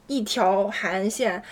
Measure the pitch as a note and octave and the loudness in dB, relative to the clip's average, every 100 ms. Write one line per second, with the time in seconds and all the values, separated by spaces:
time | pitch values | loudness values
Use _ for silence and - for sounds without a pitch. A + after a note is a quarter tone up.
0 | - C#4 G#3+ B3 F#3 G3 G3 - F#3 F#3+ | -6 -4 -2 2 4 4 0 -2 -2 0
1 | G3+ A3 A3+ F#3 - | -2 0 0 -2 -8